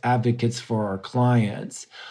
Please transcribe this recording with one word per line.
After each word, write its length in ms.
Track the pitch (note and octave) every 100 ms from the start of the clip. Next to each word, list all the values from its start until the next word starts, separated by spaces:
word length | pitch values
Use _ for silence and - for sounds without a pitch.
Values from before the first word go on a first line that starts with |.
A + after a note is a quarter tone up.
advocates 580 | A#2+ B2 A#2+ A#2 A#2 -
for 280 | - A2 G#2
our 100 | F#2+
clients. 880 | - B2+ B2 B2 G#2 G2+ - - - - -